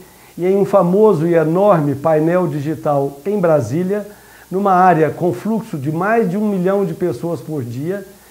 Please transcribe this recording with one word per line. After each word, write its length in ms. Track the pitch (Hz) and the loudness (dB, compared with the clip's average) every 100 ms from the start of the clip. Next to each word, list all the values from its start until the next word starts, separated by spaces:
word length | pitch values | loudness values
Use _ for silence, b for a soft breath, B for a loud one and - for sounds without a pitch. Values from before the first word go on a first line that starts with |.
| B B B B | B B B B
e 120 | 180 | 0
em 100 | 196 | 2
um 80 | 196 | 2
famoso 600 | 202 175 196 220 165 170 | 2 4 4 4 4 2
e 80 | 165 | 2
enorme 580 | 156 175 208 170 147 | 2 2 4 4 2
painel 540 | 131 165 156 160 180 170 | -2 0 2 2 0 0
digital 720 | 147 143 156 156 143 139 139 | -4 -6 -4 -2 -2 -2 -6
em 160 | 196 208 | -6 -2
Brasília, 640 | 175 151 110 151 180 208 202 B B B B | 2 2 0 -2 -2 -4 -8 B B B B
numa 240 | 185 202 | -2 2
área 360 | 180 185 160 151 | 4 4 4 2
com 220 | 147 175 | 0 -4
fluxo 460 | - 208 220 - 151 | -2 -4 -4 -4 -6
de 160 | 135 | -4
mais 360 | 160 196 233 190 | -2 0 0 0
de 60 | 202 | -2
um 100 | 214 | -2
milhão 380 | 196 175 202 | 0 0 0
de 100 | 180 | -2
pessoas 460 | 165 180 - 165 156 | -4 -4 -4 -6 -8
por 240 | - 156 | -8 -8
dia, 420 | 120 123 160 202 190 B B | -8 -8 -8 -8 -12 B B